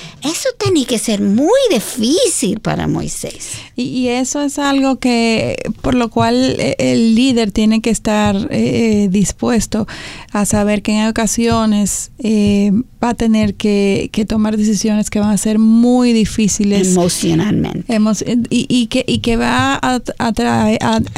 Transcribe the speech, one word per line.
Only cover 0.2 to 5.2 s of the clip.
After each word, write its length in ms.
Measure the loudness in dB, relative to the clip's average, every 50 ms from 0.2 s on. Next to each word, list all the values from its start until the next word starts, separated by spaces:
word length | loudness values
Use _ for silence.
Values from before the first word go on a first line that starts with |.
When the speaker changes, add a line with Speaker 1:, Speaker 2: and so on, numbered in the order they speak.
Speaker 1:
Eso 260 | -8 -6 -6 -4 -4 -6 -4 -2
tenía 280 | 0 0 2 0 0
que 120 | 0 -2 -2
ser 220 | -2 -2 -2 0
muy 300 | 0 2 2 2 2 2 2 2 2 2
difícil 880 | 2 0 -2 -4 -4 -2 0 0 2 2 2 0 0 -2 -2 -2 -4 -4
para 280 | -4 -4 -4 -2 -2 -2
Moisés. 640 | -2 -4 -4 -6 -8 -10 -10 -12 -12 -12 -14 -14 -14 -14 -16 -12 -8
Speaker 2:
Y, 60 | -8 -6
y 240 | -6 -4 -4 -2 -2
eso 320 | -2 -2 -2 -4 -4 -4
es 180 | -4 -4 -4 -2
algo 400 | -2 0 0 0 0 0 0 0
que, 580 | 0 0 2 2